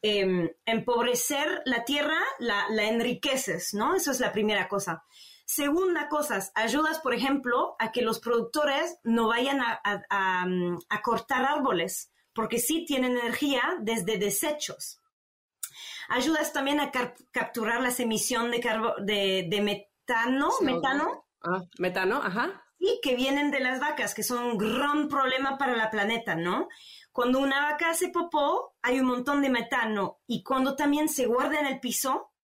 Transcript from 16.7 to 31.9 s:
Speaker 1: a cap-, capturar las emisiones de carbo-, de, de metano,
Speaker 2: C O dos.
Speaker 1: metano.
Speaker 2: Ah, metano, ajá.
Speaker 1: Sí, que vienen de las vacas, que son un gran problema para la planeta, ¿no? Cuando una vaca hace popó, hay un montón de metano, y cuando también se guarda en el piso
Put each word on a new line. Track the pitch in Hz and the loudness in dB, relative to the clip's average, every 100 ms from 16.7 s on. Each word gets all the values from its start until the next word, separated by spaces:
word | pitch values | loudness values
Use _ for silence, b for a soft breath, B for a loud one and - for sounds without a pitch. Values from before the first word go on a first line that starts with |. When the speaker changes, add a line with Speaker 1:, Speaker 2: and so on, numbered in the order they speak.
| 294 | 0
Speaker 1:
a | 277 | 0
cap-, | 262 247 - - | -2 -4 -6 -8
capturar | 247 226 - 220 233 | -6 -4 -4 -2 0
las | 254 247 | 0 0
emisiones | 233 220 - 240 240 | 0 0 0 0 0
de | 240 | 0
carbo-, | 240 220 220 - | 0 0 0 -2
de, | 202 208 196 190 175 | 0 0 2 0 0
de | 202 | 0
metano, | 208 202 - _ - 233 240 262 302 | 0 -2 -8 _ -2 0 2 2 2
Speaker 2:
C | 523 | 2
O | 311 | 2
dos. | 170 | 2
Speaker 1:
metano. | 262 277 330 - _ _ | 2 2 0 -2 _ _
Speaker 2:
Ah, | 170 185 180 - | -4 -4 -6 -4
metano, | 180 185 185 254 | -2 0 0 0
ajá. | 214 190 294 392 - _ | 0 -2 -4 -4 -16 _
Speaker 1:
Sí, | 370 480 | 0 0
que | 320 | 0
vienen | 247 262 285 294 | 0 2 2 2
de | 285 | 2
las | 254 262 | 0 0
vacas, | 294 302 208 | -2 -2 -4
que | - | -4
son | 214 247 | -2 -2
un | 240 220 | 0 0
gran | 220 240 285 294 294 | 0 0 2 2 2
problema | 277 262 262 269 269 | 2 2 2 -2 0
para | 277 233 | 0 2
la | 220 | 0
planeta, | 214 202 233 - | 0 0 0 -2
¿no? | 165 170 214 359 B B B B | -2 0 -2 -4 B B B B
Cuando | - 247 262 | -2 2 4
una | 277 277 294 | 4 2 2
vaca | 302 330 | 0 0
hace | 330 359 | 0 0
popó, | 349 339 302 294 381 - _ | 0 0 2 2 2 -2 _
hay | 254 262 | 0 2
un | 262 | 2
montón | 247 254 285 | 2 0 2
de | 277 | 4
metano, | 247 - 262 226 214 190 - _ | 2 0 0 0 0 -2 -6 _
y | 233 | -6
cuando | - 262 262 | -2 0 2
también | 262 294 285 311 | 2 2 2 2
se | - 240 | 0 2
guarda | 240 294 302 | 2 2 0
en | 285 | -2
el | 262 | -2
piso | 247 | -4